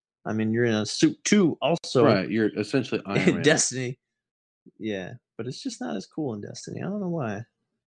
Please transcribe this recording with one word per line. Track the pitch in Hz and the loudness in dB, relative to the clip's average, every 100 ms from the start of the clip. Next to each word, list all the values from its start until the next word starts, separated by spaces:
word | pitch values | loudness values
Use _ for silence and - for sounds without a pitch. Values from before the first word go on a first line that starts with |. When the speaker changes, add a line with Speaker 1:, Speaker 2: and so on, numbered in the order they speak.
| _ _ - | _ _ -6
Speaker 1:
I | |
mean, | 110 110 | -2 0
you're | 113 120 | 2 2
in | 107 | 2
a | 104 | 0
suit | - 156 151 - | 2 2 2 2
too, | 208 170 107 | 4 4 2
also. | 135 165 - 135 117 | 0 -2 0 4 6
Speaker 2:
Right, | 104 92 | 4 2
you're | 110 107 - | 0 0 0
essentially | 104 135 123 110 | -2 -2 0 -4
Speaker 1:
<laughs> | - | -2
Speaker 2:
Iron | 107 147 | 2 2
Speaker 1:
In | 139 | 4
Speaker 2:
Man. | |
Speaker 1:
Destiny. | 147 156 - 123 127 131 _ _ _ _ _ _ - _ | 4 4 2 -2 -6 -8 _ _ _ _ _ _ -20 _
Yeah, | 107 98 92 120 _ - | -6 -6 -8 -14 _ -10
but | 117 | -10
it's | 147 | -8
just | 277 - | -10 -10
not | 247 208 | -8 -8
as | - | -8
cool | - 147 | -6 -6
in | 107 | -6
Destiny. | - - - - | -10 -12 -12 -8
I | 165 | -6
don't | 208 | -4
know | 185 | -4
why. | 170 120 104 120 _ _ _ | -4 -4 -6 -10 _ _ _